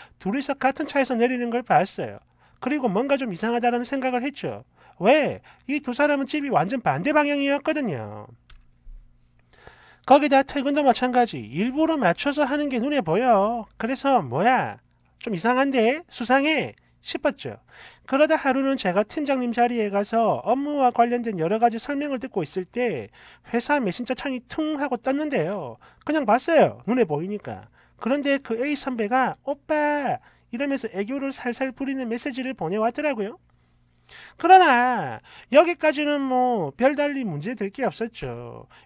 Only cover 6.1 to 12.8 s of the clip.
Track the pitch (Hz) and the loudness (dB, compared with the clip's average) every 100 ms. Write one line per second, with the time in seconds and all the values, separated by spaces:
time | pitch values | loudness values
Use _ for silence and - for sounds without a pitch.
6.1 | 285 269 302 277 170 175 254 254 - 262 | 0 -2 -4 0 0 0 -2 -2 0 2
7.1 | 302 285 285 277 277 311 302 240 131 104 | 2 2 0 0 0 -2 -2 -2 -4 -8
8.1 | 104 110 120 _ - _ _ - - - | -12 -16 -20 _ -20 _ _ -20 -20 -20
9.1 | _ _ _ _ _ - - - _ - | _ _ _ _ _ -20 -20 -20 _ 6
10.1 | 277 285 269 269 285 269 285 277 226 254 | 6 8 4 2 -2 0 2 2 2 2
11.1 | 247 240 143 104 143 240 269 320 320 190 | 2 2 -2 -8 -4 -2 0 0 2 2
12.1 | 170 285 277 269 294 294 247 | 2 -2 -2 -2 -2 -2 -2